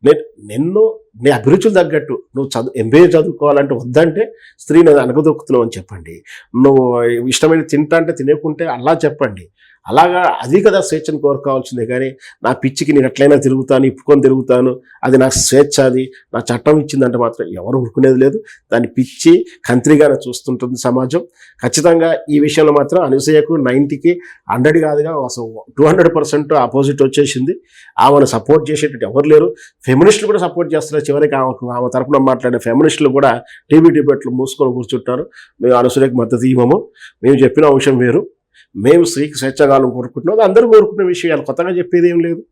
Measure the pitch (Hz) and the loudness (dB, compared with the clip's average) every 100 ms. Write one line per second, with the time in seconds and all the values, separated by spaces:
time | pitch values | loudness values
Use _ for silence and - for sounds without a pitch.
0 | 135 151 - _ 104 110 160 202 220 - | 2 2 0 _ -12 -6 -4 0 0 -2
1 | _ 107 127 135 113 185 220 190 165 156 | _ -4 -2 0 2 2 2 0 0 -4
2 | 139 123 - - 139 120 - - 113 139 | -6 -12 -10 -10 -6 -6 -8 -6 0 4
3 | 175 160 147 127 147 143 139 123 120 127 | 4 4 -2 -2 0 0 0 -4 -2 0
4 | 160 156 226 - _ _ - 156 165 147 | 0 0 -6 -8 _ _ 0 4 6 4
5 | 127 127 156 151 - 127 113 98 92 101 | 2 0 0 -2 -2 0 0 -6 -16 -20
6 | 80 85 _ - _ 120 135 135 127 120 | -18 -20 _ -20 _ 2 4 4 2 0
7 | 120 120 127 123 156 160 160 147 151 165 | -2 -2 -4 -2 0 0 0 -4 0 0
8 | 160 - 139 151 - 147 165 123 127 165 | -2 -4 -2 -2 -4 -8 -8 -4 -2 -2
9 | 151 147 127 95 85 _ _ _ - 120 | -2 -2 -6 -6 -20 _ _ _ -4 2
10 | 170 180 175 - 123 175 208 190 - 156 | 2 2 -2 -4 0 2 2 0 -2 -6
11 | 151 156 143 139 143 131 123 123 139 123 | -6 -4 -2 -2 -4 -6 -6 -8 -6 -4
12 | 131 131 - _ 117 127 135 139 147 143 | -6 -10 -20 _ -4 -2 -4 -4 0 2
13 | 127 - 139 139 139 131 131 131 135 131 | 2 2 2 4 2 -2 0 0 0 -4
14 | - 143 131 131 127 123 127 123 _ _ | 0 2 4 0 0 0 0 -4 _ _
15 | - 135 135 - - 135 143 - 131 127 | 0 2 2 0 0 2 2 2 0 0
16 | 131 - _ 113 117 120 - 156 147 135 | -6 -12 _ -10 -6 -2 0 0 0 -2
17 | 127 120 117 - 85 90 95 131 120 - | 0 0 -4 -4 -10 -10 -6 -4 -4 0
18 | 131 127 135 220 - - _ 117 120 - | 2 4 2 0 -12 -20 _ -4 -4 -4
19 | 254 - 165 175 - - - 123 147 151 | -6 0 2 2 2 -12 -2 -2 2 4
20 | 151 135 123 120 - 123 123 123 131 127 | 4 2 -6 -12 -8 -8 -8 -6 -4 -2
21 | 127 160 - _ _ _ 123 - 165 165 | -4 -6 -8 _ _ _ -6 0 2 2
22 | 165 160 - 147 147 147 151 147 143 175 | 0 -4 -2 0 0 2 2 2 0 -2
23 | 151 135 139 151 151 165 127 127 143 143 | 0 -2 2 0 2 -2 0 0 -2 -2
24 | 170 175 - - - 110 135 160 156 147 | -2 -2 -8 -20 -8 -2 0 0 0 -2
25 | 156 156 127 - 113 113 - - 151 185 | -4 -6 -8 -10 -12 -14 -16 0 2 4
26 | 170 165 143 147 147 156 123 135 139 143 | 2 0 -2 -4 0 0 0 -2 -2 0
27 | 139 139 143 127 131 196 _ _ - - | 0 0 -2 -2 -6 -6 _ _ -12 0
28 | 233 143 143 113 - 151 147 151 147 117 | 2 4 2 -2 0 0 0 -4 -4 -6
29 | 107 123 147 151 175 - - _ - 131 | -4 -2 4 4 4 -6 -20 _ -2 2
30 | 185 214 202 208 175 170 160 156 156 151 | 4 2 -2 -2 -2 -6 -4 -4 -4 -6
31 | 143 143 147 139 131 123 120 123 123 127 | -4 -2 0 0 -4 -6 -10 -6 -4 -4
32 | 127 143 135 123 123 123 120 120 156 - | -2 0 0 0 -2 -4 -2 0 0 2
33 | 147 131 139 117 - - _ 156 165 151 | 0 2 2 0 -8 -20 _ 4 6 4
34 | 139 135 131 127 131 - 135 123 120 127 | 0 -2 -4 -6 -8 -2 -4 -2 -6 -8
35 | - 127 170 _ - _ 120 123 123 135 | -6 -8 -8 _ -20 _ 0 2 2 0
36 | 135 123 113 120 127 123 123 185 - _ | 0 -2 -2 -2 0 0 2 0 -4 _
37 | - _ 123 139 131 147 151 135 139 131 | -20 _ 0 4 2 4 2 2 2 0
38 | 123 147 - _ _ _ _ - 113 165 | 0 -2 -4 _ _ _ _ -4 2 2
39 | 170 - 147 143 135 135 143 135 131 123 | 2 -2 -8 -6 -8 0 2 2 0 -4
40 | 123 - 139 220 208 196 240 220 202 175 | -10 -8 -4 0 2 4 6 4 4 -2
41 | 185 175 170 151 135 131 175 180 175 175 | -4 -2 -2 -4 -4 -6 -4 -4 -2 0
42 | 175 170 170 170 - | 0 0 -2 -6 -12